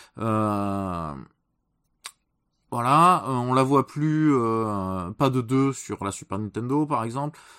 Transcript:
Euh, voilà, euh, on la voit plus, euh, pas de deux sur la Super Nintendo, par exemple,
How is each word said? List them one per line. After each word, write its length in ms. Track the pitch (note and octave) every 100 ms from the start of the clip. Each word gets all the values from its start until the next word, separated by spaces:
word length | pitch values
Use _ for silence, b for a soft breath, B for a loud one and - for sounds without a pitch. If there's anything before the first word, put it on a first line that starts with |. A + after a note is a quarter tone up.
| B -
Euh, 960 | A2+ G#2+ G#2+ G#2 G2+ G2 F#2+ F2 D#2 C#2 - _ _ _ _ _ _ _ - _ _ _ _ _ -
voilà, 540 | A#2+ A#2+ C#3+ F3 F3
euh, 60 | G#2+
on 240 | B2+ B2
la 80 | B2+
voit 240 | C3 C#3 B2+
plus, 440 | D3+ D3+ D#3 D#3
euh, 760 | C3+ A#2 A2+ A2 G2+ F#2+ F#2+ F2+
pas 180 | G#2+ C#3
de 100 | B2+
deux 320 | A2+ C3+ C#3
sur 320 | C3 - G2+
la 80 | G2
Super 260 | - - F#2+
Nintendo, 460 | G#2+ G#2 A#2+ C#3+
par 180 | D3+ C3
exemple, 380 | A#2 B2 D3 - B